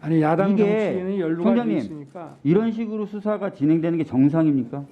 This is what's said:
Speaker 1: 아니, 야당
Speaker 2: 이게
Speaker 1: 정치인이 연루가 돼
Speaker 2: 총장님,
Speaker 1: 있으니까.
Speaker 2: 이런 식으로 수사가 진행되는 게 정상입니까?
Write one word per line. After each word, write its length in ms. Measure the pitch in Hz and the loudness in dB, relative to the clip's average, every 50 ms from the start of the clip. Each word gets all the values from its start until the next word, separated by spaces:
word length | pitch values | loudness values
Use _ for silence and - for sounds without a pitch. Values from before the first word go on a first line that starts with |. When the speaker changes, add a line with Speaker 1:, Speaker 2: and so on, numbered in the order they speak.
Speaker 1:
아니, 200 | - 151 160 160 | -2 0 2 2
야당 300 | 156 151 160 165 196 196 | 4 4 2 2 2 2
Speaker 2:
이게 400 | 208 196 208 202 208 220 214 185 - | 2 2 2 2 2 0 0 -2 -2
Speaker 1:
정치인이 280 | 190 180 185 196 202 | -4 -4 -4 -4 -4
연루가 300 | 175 160 160 170 175 214 | -2 -2 -2 0 2 2
돼 40 | 233 | 2
Speaker 2:
총장님, 220 | 233 240 233 - 156 | 2 0 0 -2 -2
Speaker 1:
있으니까. 580 | 120 101 160 151 143 139 _ 180 170 147 139 139 _ | -4 -6 -10 -14 -16 -16 _ -18 -16 -16 -18 -6 _
Speaker 2:
이런 280 | 139 170 202 220 226 | 2 2 4 2 0
식으로 340 | 214 220 233 214 214 214 214 | -2 -2 -6 -6 -4 -6 -6
수사가 460 | 190 202 208 190 208 214 202 190 190 | -6 -8 -6 -4 -4 -4 -2 -4 -8
진행되는 460 | - - 135 151 156 165 156 170 165 165 | -6 -2 0 2 2 2 2 0 -2 -2
게 40 | 160 | -4
정상입니까? 800 | - - 127 135 147 143 165 160 156 147 135 120 - - 139 139 139 | -2 2 4 4 4 4 4 2 2 2 0 -2 -4 -8 -12 -12 -12